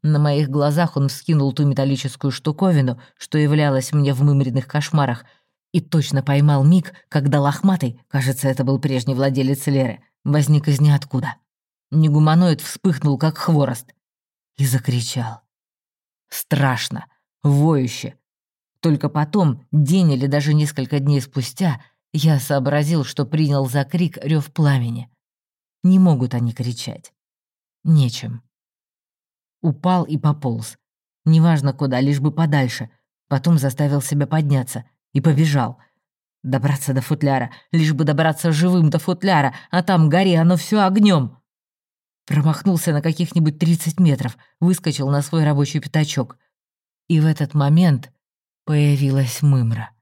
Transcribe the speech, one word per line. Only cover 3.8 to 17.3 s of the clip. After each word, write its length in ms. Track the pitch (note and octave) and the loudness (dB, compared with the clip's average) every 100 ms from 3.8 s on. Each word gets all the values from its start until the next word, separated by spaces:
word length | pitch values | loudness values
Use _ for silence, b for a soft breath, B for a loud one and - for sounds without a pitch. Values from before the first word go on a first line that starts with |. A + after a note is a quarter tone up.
| C3 | -2
мне 200 | D3+ C#3 | 0 0
в 100 | C3 | 2
мымренных 440 | C#3+ C#3 B2+ B2+ - | 2 2 0 -2 -4
кошмарах, 560 | D3+ D3 D#3 C3+ A#2 - b b _ _ | -6 -2 0 0 -4 -10 b b _ _
и 100 | F3 | -4
точно 420 | E3 D#3+ C#3 C#3 | 0 -2 0 -2
поймал 400 | C3+ C#3 D3 C#3+ | 0 2 4 4
миг, 300 | C#3 F3+ - B B | 4 4 0 B B
когда 300 | D#3 C#3 D3 | -2 0 2
лохматый, 580 | C#3+ C#3+ F#3+ F#3 B2+ A#2 _ | 0 0 0 0 -4 -8 _
кажется, 400 | C#3 C3 C3 C3+ | -4 -2 -2 -4
это 160 | C3 | -2
был 160 | B2+ C3+ | -2 -2
прежний 340 | C#3+ C3 A#2+ | -2 -4 -4
владелец 520 | B2+ C#3 C3+ C3 C#3 - | -2 0 0 -2 -2 0
Леры, 360 | C#3 B2+ - b _ | 0 -2 -6 b _
возник 440 | - D3 C#3 D3+ D3 | -2 0 2 2 2
из 140 | C#3 | 2
ниоткуда. 540 | D3+ C#3+ - C3 C3+ - _ _ _ _ _ | 2 2 -2 -6 -6 -10 _ _ _ _ _
Негуманоид 720 | D3+ D#3 D3 D#3 E3 F3+ D3+ | 0 2 4 4 4 2 0
вспыхнул, 560 | - - G3 C#3 D3 C3+ | -6 -6 -4 -2 -2 0
как 200 | D#3+ D#3 | -2 -2
хворост, 560 | - D#3 C3+ A#2 - _ _ _ _ _ _ - | 0 0 0 -4 -14 _ _ _ _ _ _ -4
и 80 | C3+ | -2
закричал. 760 | B2+ A#2+ B2 A#2 - A#2 A2 _ _ _ _ _ _ _ _ _ | 0 -2 -4 -4 -6 -8 -10 _ _ _ _ _ _ _ _ _
Страшно, 760 | - - C#3 C#3 B2 - - - _ _ | -14 -4 0 0 -2 -6 -10 -14 _ _